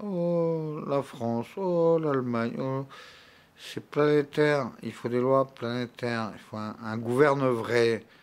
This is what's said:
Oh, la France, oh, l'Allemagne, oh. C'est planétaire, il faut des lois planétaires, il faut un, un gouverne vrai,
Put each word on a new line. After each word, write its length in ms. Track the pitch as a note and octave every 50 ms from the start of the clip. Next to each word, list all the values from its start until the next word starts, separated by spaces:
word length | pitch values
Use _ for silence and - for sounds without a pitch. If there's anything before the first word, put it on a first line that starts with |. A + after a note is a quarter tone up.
| -
Oh, 760 | G#3 F#3+ F3 E3+ F3 E3+ E3+ E3 E3 E3 D#3+ D#3 D#3 D3+ D#3 D#3 D3+
la 140 | C#3 C#3
France, 460 | C3 - - - A#2+ A#2 A#2 A#2 A#2 - -
oh, 420 | - F#3+ F#3 F3 E3+ E3 E3 E3 E3
l'Allemagne, 580 | D#3+ D3+ C#3 C3+ B2+ B2 A#2+ A#2 A#2 A#2+ - -
oh. 260 | C3+ C3+ C3+ C3+ C#3 C3+ - - - - - - - - - - - _ _ _
C'est 260 | - - - A2 -
planétaire, 880 | - - C#3+ D3 D3+ D3+ D3 C#3+ C#3+ - D#3 D3+ D3 D3 C#3+ C3 A2 - - -
il 100 | A#2 G#2+
faut 160 | - - B2+
des 100 | A#2+ B2
lois 280 | B2 C3 C3+ C3+ C3+ C3
planétaires, 840 | - - - A#2 A#2+ B2 B2 A#2+ - - - A#2+ A#2+ A#2 A2+ G#2 F#2+
il 40 | -
faut 180 | - - - G#2+
un, 180 | G#2+ G#2+ G#2 - A#2
un 140 | A2 A2 A2+
gouverne 500 | A#2 A2+ B2 B2+ D3 D3 C#3 C#3+ C3+ C3
vrai, 560 | B2 A#2 A2 G2 A#2 B2 A#2 A#2 A2+ G#2+ - - - -